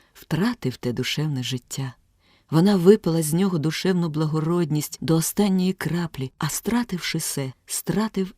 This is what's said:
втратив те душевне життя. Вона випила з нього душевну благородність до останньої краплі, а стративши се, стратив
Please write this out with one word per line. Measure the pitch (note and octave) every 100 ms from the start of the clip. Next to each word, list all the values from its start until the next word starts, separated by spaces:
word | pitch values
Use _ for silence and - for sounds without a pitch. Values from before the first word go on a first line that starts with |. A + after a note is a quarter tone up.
| _
втратив | - - D3+ A3 A#3+ C3 -
те | B2
душевне | A#2+ B2+ - D3+ C3+
життя. | A#2+ B2+ - - C3+ - _ _ _ _ -
Вона | D3+ F#3+ G3
випила | E3+ G#3+ F3 E3
з | D3+
нього | E3 G3 F3
душевну | D3 - F#3+ F3+ E3+
благородність | D3+ D#3 D#3 D#3 F3 D#3+ D3+ - -
до | B2+ E3
останньої | E3 - G#3 F#3 F#3
краплі, | F#3+ D3 E3+ E3+ - C3 -
а | D3+
стративши | - - A#3 A#3+ F3 - D#3+
се, | - - C3 - -
стратив | - - E3+ G#3+ - F#3+